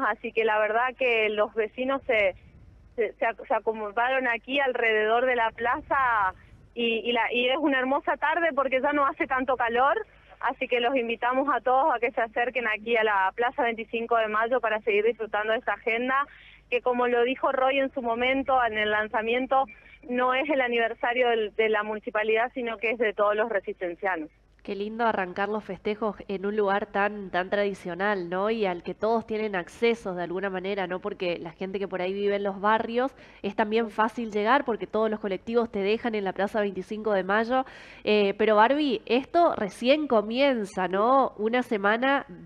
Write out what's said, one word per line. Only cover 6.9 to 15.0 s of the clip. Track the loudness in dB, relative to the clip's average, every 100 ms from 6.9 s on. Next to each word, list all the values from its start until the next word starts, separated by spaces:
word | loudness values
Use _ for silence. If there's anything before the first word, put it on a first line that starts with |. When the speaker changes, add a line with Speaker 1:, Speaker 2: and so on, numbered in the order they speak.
| -2 -2
Speaker 1:
y |
la, | -2 0
y | 0 0
es | 0
una | 0 0
hermosa | 0 0 -2 -2
tarde | 0 0 0
porque | 0 0 0
ya | 0
no | 2 0
hace | 0 -2
tanto | -2 0 0
calor, | 0 2 2 2 -4 -14 -20 -8
así | -6 -4 -2
que | 0
los | 0
invitamos | 0 -2 -2 0 0 0
a | 0
todos | 2 4 4 2
a |
que | -2
se | -2
acerquen | -2 -2 -2 -2 -2
aquí | -4 0 2
a | 2
la | 2 0
Plaza | 0 -2 0
veinticinco | -2 -2 -6 -6 0 0
de | 2
Mayo | 0 0 0
para | 0 -2
seguir | 0 2